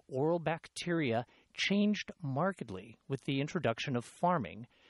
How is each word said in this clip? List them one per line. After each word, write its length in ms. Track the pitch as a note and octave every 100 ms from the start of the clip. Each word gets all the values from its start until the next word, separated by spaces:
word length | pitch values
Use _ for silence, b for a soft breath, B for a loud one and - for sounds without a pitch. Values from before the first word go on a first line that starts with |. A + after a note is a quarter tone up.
| -
oral 320 | C3 D#3 F3
bacteria 840 | D#3 E3 - - F3 E3+ C#3 A2+ B2 b b
changed 560 | - - G3+ G#3 G3+ - -
markedly 760 | C#3+ C3 F#3 F#3+ A#2 F#2 A2+ A2 -
with 160 | C3+
the 160 | - C3+
introduction 540 | D3 F3+ A#2+ A2+ -
of 100 | B2
farming, 640 | - - F3 F3 F2 F#2+ A#2+ b b